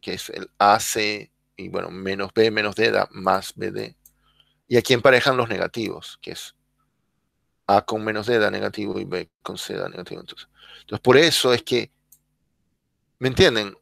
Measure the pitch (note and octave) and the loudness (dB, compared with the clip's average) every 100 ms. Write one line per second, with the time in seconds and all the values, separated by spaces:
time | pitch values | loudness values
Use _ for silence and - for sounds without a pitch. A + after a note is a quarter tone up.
0 | - F#2 - - - _ G2+ G#2+ - A#2 | -10 -10 -10 -12 -14 _ 4 4 2 -2
1 | G#2+ G#2 - _ _ - F#2+ F#2 F2+ F2 | -2 -4 -10 _ _ -16 -8 -8 -8 -8
2 | F#2+ G2 F#2+ - A2+ G#2+ G#2 G2+ A2+ G#2 | -8 -6 -4 2 2 2 -2 0 2 2
3 | G2 - F#2+ F#2+ - - G2 G2+ G#2+ _ | -2 -2 0 0 -2 -10 -10 -8 -12 _
4 | _ _ _ _ _ _ _ A#2+ - B2 | _ _ _ _ _ _ _ 2 4 4
5 | B2 B2 C#3 B2+ A#2 G2 F2 - G#2 - | 6 4 4 0 -2 -4 -6 -6 -8 -10
6 | - - - - - _ _ _ _ _ | -16 -18 -16 -16 -18 _ _ _ _ _
7 | _ _ _ _ _ _ - G2+ - A2 | _ _ _ _ _ _ 0 0 2 -6
8 | G#2+ G#2+ G#2 A#2+ G#2 G2 G2+ - G2+ G2 | -4 -6 0 2 2 -2 -6 -6 -8 -8
9 | F#2+ F#2 F2 _ - F#2+ - G2 F#2+ F2+ | -6 -8 -10 _ -14 -12 -10 -8 -8 -10
10 | F2+ F2+ - - - _ - - - G#2 | -14 -14 -16 -20 -20 _ -20 -20 -10 -4
11 | - B2+ E3 - B2+ A#2+ - B2 A2 _ | 4 6 6 2 2 0 0 -4 -4 _
12 | _ _ _ _ _ _ _ _ _ _ | _ _ _ _ _ _ _ _ _ _
13 | _ _ B2+ B2 F3+ A2+ G2+ - | _ _ -4 4 4 4 -4 -10